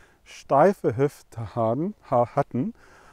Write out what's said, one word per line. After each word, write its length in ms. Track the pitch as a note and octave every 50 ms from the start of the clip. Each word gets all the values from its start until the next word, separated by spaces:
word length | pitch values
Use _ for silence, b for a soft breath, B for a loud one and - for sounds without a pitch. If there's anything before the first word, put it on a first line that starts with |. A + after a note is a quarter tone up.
| b b b b b
steife 760 | - - - - - C#3 C#3 E3 G3 G3 - - D3+ G#2+
Hüfte 580 | B2 C#3 C#3+ - - - _ - A#2+ A2+ - -
haben, 400 | A#2+ A2+ A2 A#2+ C#3+ E3+ G#3 - - _ -
ha-, 260 | C3 A#2+ A#2+ - -
hatten, 380 | C#3+ - - - A#2+ D#3 A3+ b b b b b b b b